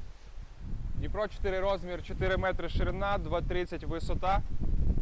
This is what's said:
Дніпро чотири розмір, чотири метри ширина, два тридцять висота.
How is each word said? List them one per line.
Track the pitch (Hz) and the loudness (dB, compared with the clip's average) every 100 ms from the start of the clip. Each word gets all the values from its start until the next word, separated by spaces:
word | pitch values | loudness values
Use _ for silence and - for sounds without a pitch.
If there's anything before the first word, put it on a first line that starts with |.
| - - - - - - - - - - | -10 -12 -14 -14 -12 -12 -8 -6 -4 -2
Дніпро | - 190 208 | -2 -2 -2
чотири | - 196 190 | -2 0 2
розмір, | 190 190 175 175 | 2 0 -2 -6
чотири | - 190 185 185 | -6 -2 0 2
метри | 185 180 170 | 2 0 0
ширина, | - 185 175 202 202 | 0 0 0 0 0
два | 196 170 | 0 -2
тридцять | - 180 180 165 | 0 0 -2 -4
висота. | 156 160 156 170 185 196 - - - - - - | -4 -2 0 0 2 2 2 2 4 6 6 4